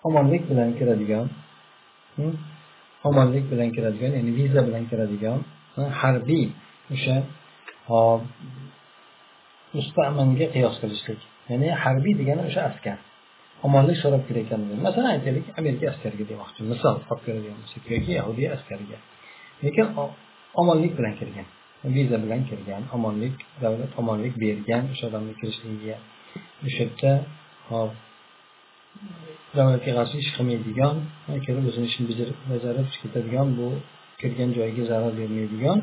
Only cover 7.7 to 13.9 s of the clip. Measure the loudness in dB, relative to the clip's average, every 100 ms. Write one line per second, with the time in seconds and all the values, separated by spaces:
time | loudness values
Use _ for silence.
7.7 | -20 2 6 6 6 0 -14 -18 -16 -18
8.7 | -20 _ -20 -20 _ -20 -20 _ _ -8
9.7 | -6 -2 0 0 4 4 4 2 2 2
10.7 | 0 -6 -8 -8 -12 -12 -20 -6 0 0
11.7 | 2 2 2 2 2 2 0 0 -2 -2
12.7 | -4 -10 -10 -14 _ _ _ -20 -4 4
13.7 | 6 6